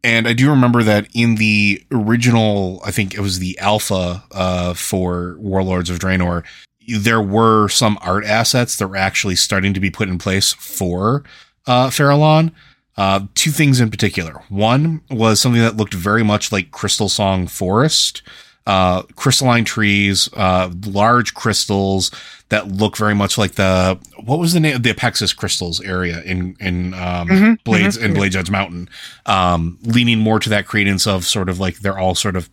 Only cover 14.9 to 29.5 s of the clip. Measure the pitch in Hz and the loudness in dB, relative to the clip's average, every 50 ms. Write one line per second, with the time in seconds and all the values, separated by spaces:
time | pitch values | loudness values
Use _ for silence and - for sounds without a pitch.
14.9 | 160 156 _ _ 135 110 113 113 107 104 - 131 120 117 117 113 107 110 107 98 | -2 -4 _ _ -2 0 2 2 4 4 2 2 4 4 2 2 2 -2 -4 -4
15.9 | - 92 85 101 104 117 113 104 104 104 - - - 95 92 - - - - 98 | -4 -6 -2 0 0 2 2 2 0 0 -2 -2 -4 -4 -4 -6 -10 -8 -4 -4
16.9 | - - 107 95 - - 104 98 95 92 90 85 - - 98 90 95 110 139 156 | -2 -2 -2 -2 -2 0 0 0 0 0 -2 -6 -6 -6 -4 0 2 2 2 2
17.9 | - - - - - - _ - - - - - _ _ _ - 98 95 92 92 | 2 0 -2 -2 -4 -10 _ -20 -20 -20 -20 -20 _ _ _ 0 2 2 4 2
18.9 | 90 92 92 _ - - - 139 123 - 139 127 120 117 110 - - 113 107 104 | 2 -2 -4 _ -14 -4 -2 0 0 2 2 2 2 2 0 -2 -2 0 0 2
19.9 | 101 101 101 98 98 92 - - - - 101 92 92 92 92 90 87 90 101 107 | 2 2 2 2 0 0 -2 -4 -2 -2 0 2 2 2 0 -2 -6 -10 -10 -4
20.9 | 98 101 104 113 120 120 113 - - - - 113 101 - - - 104 98 98 98 | 0 2 2 4 4 2 2 0 -6 -4 -2 -2 -2 -2 -2 -2 0 0 0 0
21.9 | 98 95 92 - - - - - - - _ _ 104 107 95 101 95 95 107 104 | 0 0 -2 -4 -8 -10 -20 -20 -20 -20 _ _ -4 -4 -2 -4 -2 0 0 0
22.9 | - - 110 107 104 101 101 98 - - 104 92 - - 98 95 92 92 92 92 | 0 0 0 0 2 2 0 0 0 0 -2 -2 0 0 2 2 2 2 2 0
23.9 | 95 95 - - _ - - 104 139 165 175 165 175 175 156 156 139 123 117 120 | 0 -2 -8 -20 _ -16 -4 -4 -2 0 0 0 2 2 2 2 0 0 0 0
24.9 | 104 - - 120 - - 107 92 - - - 95 - - 95 87 85 - - 98 | 0 0 -2 -2 -2 -2 -2 -2 -4 -4 -4 -6 -4 -4 -6 -6 -8 -8 -6 -6
25.9 | 92 92 90 87 82 85 82 92 92 90 90 90 90 _ 101 92 90 90 90 90 | -4 -4 -2 -4 -6 -8 -8 -6 -4 -4 -4 -6 -8 _ -6 -4 -4 -2 -4 -6
26.9 | 92 92 90 90 90 87 85 170 190 190 208 220 233 - _ - - 87 90 101 | -6 -6 -6 -4 -4 -4 0 2 4 4 4 4 2 0 _ 0 2 2 2 0
27.9 | 104 113 117 107 92 98 98 95 90 95 90 90 101 98 98 87 85 87 90 - | 0 -2 -2 0 0 0 0 0 0 -2 -2 -2 0 -2 -2 -2 -6 -12 -12 -14
28.9 | - - - - - - _ - 104 95 92 90 | -16 -20 -20 -20 -20 -12 _ 0 2 2 4 2